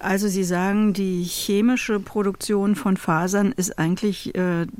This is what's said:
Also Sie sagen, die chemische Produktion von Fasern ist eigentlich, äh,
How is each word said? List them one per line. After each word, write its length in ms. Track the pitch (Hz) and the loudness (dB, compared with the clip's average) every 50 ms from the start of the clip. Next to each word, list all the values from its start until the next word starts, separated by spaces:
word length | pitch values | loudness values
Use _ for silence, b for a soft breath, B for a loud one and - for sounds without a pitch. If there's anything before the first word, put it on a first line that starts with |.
| - | -2
Also 240 | 196 190 196 208 208 | 0 0 0 0 0
Sie 160 | 185 196 190 | 0 0 0
sagen, 500 | 175 180 175 180 196 202 208 214 214 190 | 0 0 0 2 2 2 4 4 2 2
die 280 | 196 196 185 185 175 | 2 0 0 0 -2
chemische 760 | 180 170 - - - - 202 202 214 240 254 247 - - 214 208 | -2 -4 -4 -6 -2 0 2 4 4 4 2 2 0 -2 -2 -2
Produktion 760 | 190 - - 214 202 202 190 - - - 214 202 196 202 208 | -2 -4 -4 -2 0 0 -2 -4 -4 -2 0 0 2 2 0
von 220 | - - 196 190 185 | 2 2 0 0 0
Fasern 540 | - - 165 156 175 185 196 202 202 196 | 2 0 0 2 2 2 2 2 2 2
ist 260 | - - 185 - - - | 0 0 -4 -4 -2 -2
eigentlich, 560 | 156 165 180 - - 208 190 - - - - | 0 0 0 0 0 -2 -2 -2 -8 -8 -4
äh, 320 | - 180 180 175 170 170 170 - - | -2 0 0 0 -2 -2 -4 -8 -8